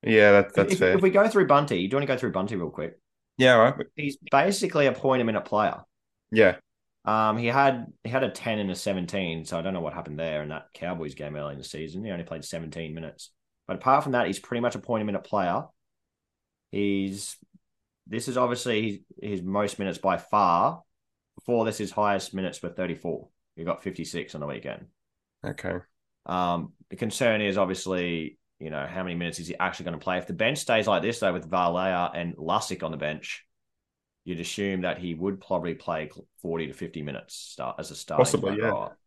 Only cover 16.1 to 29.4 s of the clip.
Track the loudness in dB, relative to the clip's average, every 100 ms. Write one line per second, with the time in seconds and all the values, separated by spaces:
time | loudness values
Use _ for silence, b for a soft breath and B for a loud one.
16.1 | _ _ _ _ _ _ -2 0 0 -2
17.1 | -6 -12 -14 _ _ _ _ _ _ -8
18.1 | -8 -4 0 0 0 0 0 0 -4 _
19.1 | -14 -6 -6 -2 0 0 -2 -6 -2 0
20.1 | 0 0 4 4 6 4 0 _ _ _
21.1 | _ _ -16 -2 0 0 -2 -4 0 2
22.1 | 0 -2 -6 -6 -6 -10 -6 -4 -4 -6
23.1 | -8 -10 _ _ -12 -6 -6 -6 -8 -8
24.1 | -8 -8 -10 -8 -8 -10 -12 -14 _ _
25.1 | _ _ _ -10 -8 -6 -6 -8 _ _
26.1 | _ -6 -2 0 -2 -4 _ _ -8 -6
27.1 | 0 2 2 2 2 0 -2 -4 -2 -2
28.1 | -4 -6 -12 _ _ -10 -8 -8 -6 -6
29.1 | -4 -6 -6